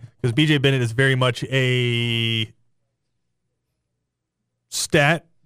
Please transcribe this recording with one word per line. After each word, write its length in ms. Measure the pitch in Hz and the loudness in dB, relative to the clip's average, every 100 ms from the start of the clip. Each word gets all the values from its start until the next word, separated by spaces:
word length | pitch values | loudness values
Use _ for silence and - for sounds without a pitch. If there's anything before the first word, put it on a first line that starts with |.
| - _ | -10 _
'Cause 80 | 127 | -2
B 140 | 117 151 | 0 2
J 120 | 147 | 2
Bennett 240 | 135 135 | 2 2
is 100 | 120 | 0
very 200 | 110 135 131 | 0 0 2
much 280 | 127 120 - | 0 -2 -4
a 1000 | 135 127 123 123 120 117 117 117 113 110 _ _ _ _ _ _ _ _ _ _ _ _ _ _ _ _ _ _ _ _ _ _ | -2 0 0 -2 -2 -2 -2 -2 -2 -4 _ _ _ _ _ _ _ _ _ _ _ _ _ _ _ _ _ _ _ _ _ _
stat, 560 | - - 160 143 165 - _ | -10 -2 2 2 0 -4 _